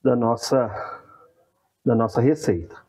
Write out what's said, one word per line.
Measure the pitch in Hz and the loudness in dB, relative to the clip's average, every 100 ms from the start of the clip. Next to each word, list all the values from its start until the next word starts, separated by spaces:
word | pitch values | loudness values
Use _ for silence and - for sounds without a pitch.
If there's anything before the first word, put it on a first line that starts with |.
da | 131 123 | 2 2
nossa, | 117 117 - 135 117 101 - - - - - _ _ _ _ _ | 2 0 0 0 0 -6 -12 -14 -20 -20 -20 _ _ _ _ _
da | 135 117 | 0 0
nossa | 113 - | 0 2
receita, | 123 151 - 87 82 - | 2 2 0 -2 -4 -18